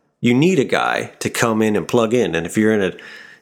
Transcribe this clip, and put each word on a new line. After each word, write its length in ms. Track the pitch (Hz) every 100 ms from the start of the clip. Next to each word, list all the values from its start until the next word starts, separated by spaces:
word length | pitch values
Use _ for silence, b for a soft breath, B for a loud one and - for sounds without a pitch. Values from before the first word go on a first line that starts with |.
| _ _
you 140 | 120
need 260 | 123 165 185
a 60 | 107
guy 460 | 82 60 60 107 -
to 100 | 110
come 320 | - 120 110
in 160 | 110 104
and 100 | 80
plug 260 | 120 110
in. 220 | 123 98 82
And 100 | 85
if 120 | -
you're 160 | 107
in 80 | 107
a 160 | 92 - B B B B